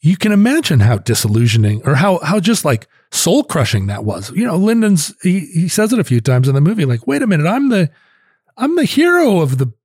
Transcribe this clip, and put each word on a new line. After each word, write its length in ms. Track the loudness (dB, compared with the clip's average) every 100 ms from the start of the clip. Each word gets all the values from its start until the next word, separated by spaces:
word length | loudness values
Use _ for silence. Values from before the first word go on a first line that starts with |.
You 160 | 0 0
can 140 | 2
imagine 500 | 2 2 2 0 2
how 180 | 2 0
disillusioning 800 | -2 -2 0 0 2 2 0 0
or 120 | -2 0
how, 240 | 0 0
how 200 | -2 -2
just, 240 | 0 -2
like, 240 | 0 -4 -6 _ _
soul 320 | -4 0 0
crushing 440 | 0 -2 -2 -2 -4
that 180 | -6 -6
was. 240 | -8 -8
You 160 | -4 -2
know, 100 | 0
Lyndon's, 560 | 0 2 2 0 -2 -6
he, 160 | -2 -2
he 280 | -2 -4 -2
says 240 | 0 0
it 40 | 0
a 60 |
few 180 | 0 0
times 260 | 0 0 2
in 60 |
the 80 | 2
movie, 240 | 0 0 -2
like, 220 | -2 -2
"Wait 160 | -2
a 40 | 0
minute, 200 | 0 0
I'm 220 | 0 0
the, 200 | 0 -2 _ _ _ _ _ _ -6
I'm 200 | -2 0
the 100 | 0
hero 540 | 2 2 4 2 2
of 180 | 0 0
the 160 | -4 -4